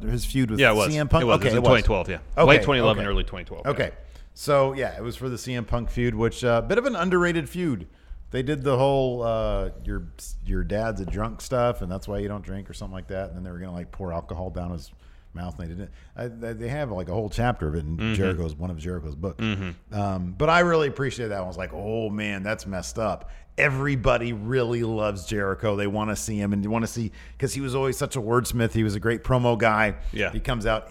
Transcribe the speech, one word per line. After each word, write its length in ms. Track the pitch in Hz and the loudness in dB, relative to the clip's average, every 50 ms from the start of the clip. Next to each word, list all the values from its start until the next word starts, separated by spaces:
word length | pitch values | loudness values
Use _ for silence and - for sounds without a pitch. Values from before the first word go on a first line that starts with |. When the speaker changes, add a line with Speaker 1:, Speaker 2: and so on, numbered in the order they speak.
| 110 | -2
Speaker 1:
his 180 | 113 117 120 - | -2 -2 0 0
feud 280 | - - 135 127 110 | 0 2 2 2 2
with 80 | 110 139 | 4 6
Speaker 2:
Yeah, 100 | 135 117 | 6 8
it 60 | 107 | 8
was. 160 | 107 101 90 | 6 4 4
Speaker 1:
C 40 | 151 | 4
M 120 | 151 147 127 | 2 2 4
Punk? 140 | 160 165 | 4 6
Speaker 2:
It 40 | 127 | 6
was. 140 | 117 - - | 6 6 6
Speaker 1:
Okay, 60 | - | 6
Speaker 2:
It 20 | 127 | 4
was 60 | 110 | 4
Speaker 1:
it 20 | |
Speaker 2:
in 60 | 123 123 | 6 8
Speaker 1:
was. 40 | 117 | 8
Speaker 2:
twenty 120 | 127 110 | 8 8
twelve, 260 | 101 117 107 92 85 95 | 8 4 4 2 0 -2
yeah. 100 | 90 82 - - - | -4 -6 -6 -2 4
Speaker 1:
Okay, 120 | 147 165 135 | 6 8 10
Speaker 2:
Late 140 | 151 131 | 10 8
twenty 160 | 104 143 139 123 | 8 6 4 6
eleven, 240 | 113 110 107 107 | 6 4 4 4
Speaker 1:
okay. 80 | - 101 | 2 0
Speaker 2:
early 140 | 98 95 90 | 0 0 0
twenty 220 | - 98 92 87 | -2 -4 -10 -10
twelve, 160 | - - 85 - | -12 -10 -6 -2
yeah. 80 | 135 | -2
Speaker 1:
Okay. 180 | 139 135 120 85 - - - - - - - - - | 0 0 -2 -4 -4 -10 -16 -18 -18 -18 -20 -20 -16
So, 400 | - - 151 143 139 135 135 131 | -8 0 2 4 4 4 4 2
yeah, 220 | 135 123 98 87 | -2 -4 -4 -4
it 60 | - | -6
was 140 | 110 120 110 | -8 -8 -8
for 120 | - 127 131 | -6 -6 -6
the 80 | 123 | -6
C 180 | 113 - 127 127 | -6 -6 -6 -4
M 100 | 120 107 | -4 -4
Punk 260 | - 120 120 113 - | -2 -2 -2 -2 -2
feud, 240 | - 123 120 123 110 | 0 0 2 2 2
which, 300 | 107 113 113 - - 123 | 2 2 0 0 2 2
uh, 160 | 120 117 117 | 4 4 4
bit 180 | 113 110 196 233 | 4 2 2 2
of 80 | 247 | 2
an 80 | 277 233 | 2 0
underrated 540 | 175 175 185 180 180 175 175 165 170 147 123 | 0 0 2 4 4 4 2 0 -2 -4 -4
feud. 400 | - 175 180 160 120 90 82 - _ _ _ - - - - - | -4 -4 -2 -2 -2 -4 -6 -12 _ _ _ -16 -14 -14 -12 -6
They 140 | - 127 123 | -4 -4 -2
did 180 | 139 151 139 | -2 -2 -2
the 160 | 131 143 131 123 | 0 2 2 4
whole, 460 | 135 139 139 139 131 127 123 123 117 | 4 4 4 2 2 0 0 -2 -2
uh, 460 | 117 113 110 107 107 101 98 95 92 - - - | 0 0 0 0 0 0 0 -2 -4 -6 -6 -6
your, 200 | 104 101 92 85 85 - - - - - - - | -4 -4 -4 -6 -8 -14 -14 -12 -10 -10 -8 -4
your 160 | - 95 92 | -2 0 0
dad's 380 | 87 85 101 107 113 113 104 95 | 0 0 0 -2 0 -2 -2 -4
a 60 | 95 | -4
drunk 340 | 82 82 98 107 117 107 - | -4 -2 -2 -2 -4 -4 -8
stuff, 420 | - - 131 123 120 123 117 - | -6 -2 0 2 2 2 0 -2
and 80 | 101 87 | -4 -6
that's 160 | 92 98 - | -6 -6 -6
why 120 | - 101 104 | -6 -4 -4
you 100 | 104 101 | -4 -4
don't 160 | 104 101 87 | -6 -8 -8
drink 260 | 92 92 98 95 - | -8 -8 -8 -10 -10
or 40 | 87 | -12
something 200 | - 104 95 95 | -10 -10 -10 -10
like 140 | 92 87 - | -10 -10 -8
that. 220 | 95 95 98 87 | -6 -6 -6 -6
And 60 | 82 | -8
then 60 | 90 | -10
they 80 | 92 92 | -10 -10
were 80 | 87 87 | -8 -10
gonna, 140 | 92 92 87 | -10 -8 -8
like, 160 | 87 87 - | -8 -10 -10
pour 220 | - - 98 87 | -10 -8 -6 -4
alcohol 380 | 82 85 - - 92 82 92 92 | -4 -6 -6 -6 -8 -6 -6 -6
down 200 | 82 90 87 87 | -6 -6 -6 -6
his 220 | 87 80 - - - - - - - - - - - 85 | -6 -8 -10 -14 -20 -20 -20 -20 -20 -20 -20 -16 -12 -10
mouth, 200 | 87 90 - - | -10 -8 -8 -8
and 100 | 87 80 | -10 -10
they 60 | 87 | -8
didn't. 160 | 92 101 - - - - - - | -10 -12 -14 -14 -18 -20 -18 -12
I, 100 | - 120 123 | -10 -10 -10
they, 240 | 113 113 117 117 | -8 -8 -8 -8
they 160 | 117 107 117 117 | -8 -6 -6 -6
have, 220 | 139 151 147 120 | -4 -4 -4 -4
like, 180 | 101 92 87 80 | -4 -6 -4 -4
a 40 | 87 | -4
whole 160 | 113 107 101 | -4 -4 -4
chapter 380 | - - 117 123 117 - 85 76 | -2 0 2 2 2 0 0 -2
of 60 | 73 | -2
it 60 | 82 | -2
in 160 | 76 76 82 | -4 -4 -4
Speaker 2:
Mm-hmm. 180 | 82 107 110 110 | -2 -2 0 2
Speaker 1:
Jericho's, 400 | 98 95 95 92 85 85 80 73 | 2 2 2 0 0 -2 -4 -4
one 160 | 73 87 92 | -6 -6 -6
of 80 | 87 78 | -6 -6
Jericho's 360 | 76 90 90 85 76 78 69 | -6 -6 -6 -6 -8 -8 -8
books. 240 | 71 90 95 - - | -6 -6 -6 -4 -2
Speaker 2:
Mm-hmm. 520 | 113 110 101 98 95 90 85 - - - 110 104 | -2 -2 -2 -2 -4 -6 -8 -10 -12 -8 -4 -2
Speaker 1:
Um, 360 | 101 98 95 92 90 90 95 | -2 0 -2 -2 -4 -4 -2
but 120 | 98 147 160 | 0 2 4
I 100 | 165 175 | 6 6
really 280 | 175 175 165 160 151 135 | 6 6 4 4 2 2
appreciate 400 | - - 139 123 - - 113 107 | 0 -2 -4 -4 -4 -4 -6 -4
that 100 | 101 98 | -4 -4
one. 60 | 92 | -6
I 40 | 92 | -6
was 80 | 87 90 | -6 -6
like, 120 | 92 - | -8 -6
"Oh, 380 | 78 85 101 107 110 113 110 107 | -6 -6 -4 -4 -2 -2 -2 -2
man, 320 | 101 104 104 104 101 98 | -2 -2 -2 -2 -4 -2
that's 240 | 95 104 110 - - | -2 -2 -4 -4 -4
messed 320 | 98 98 90 87 - - 113 | -6 -6 -6 -6 -6 -4 -2
up." 320 | 110 101 87 - - - - - - - - - | -2 -2 -2 -4 -6 -12 -14 -14 -18 -8 0 2
Everybody 720 | 139 147 135 131 139 147 139 123 101 131 123 117 117 120 | 2 2 2 2 0 0 0 2 4 4 4 2 2 -2
really 520 | 117 104 104 113 131 131 120 113 120 120 117 | -4 -4 -4 0 0 2 2 2 0 0 0
loves 420 | 110 113 107 107 104 101 92 85 | 0 0 0 0 0 -2 -4 -6
Jericho. 480 | - 110 104 101 98 95 - - 107 101 | -4 -2 -2 0 -2 -2 0 0 0 0
They 140 | 101 104 101 | 0 0 0
wanna 260 | 101 107 107 107 101 | 0 0 0 0 -2
see 240 | - - 113 107 104 | -4 -4 -4 -2 0
him 140 | 101 101 | 0 2
and 120 | 104 101 98 | 2 0 0
wanna 200 | 107 113 113 113 | 0 0 0 -2
see, 240 | 101 - 120 113 101 - - - - - - | -2 -4 -4 -6 -6 -6 -10 -18 -16 -8 -4
'cause 120 | 139 127 127 | -4 -4 -2
he 60 | 135 | -4
was 140 | 139 131 123 | -4 -2 -2
always 220 | 139 135 135 120 | 0 0 0 0
such 180 | - 147 - - | -2 -4 -4 -4
a 60 | 135 | -4
wordsmith. 520 | 104 110 120 123 110 - - 120 113 113 | 0 2 2 2 2 2 0 0 0 2
He 120 | - 113 110 | 2 2 2
was 100 | 107 98 | 2 0
a 60 | 104 | 0
great 240 | 95 117 117 107 - | 0 0 -2 0 0
promo 340 | - 131 123 123 120 117 104 | 2 2 4 4 4 2 4
guy. 380 | 117 113 110 107 110 104 95 - - - | 4 4 4 4 2 2 0 -2 -6 -6
Speaker 2:
Yeah. 180 | - 107 98 87 | -2 -2 -2 -2
Speaker 1:
He 80 | 90 110 | -2 -4
comes 260 | - 139 123 113 101 | -2 -2 -2 -2 0
out 220 | 113 110 110 - - | 0 0 0 -2 -6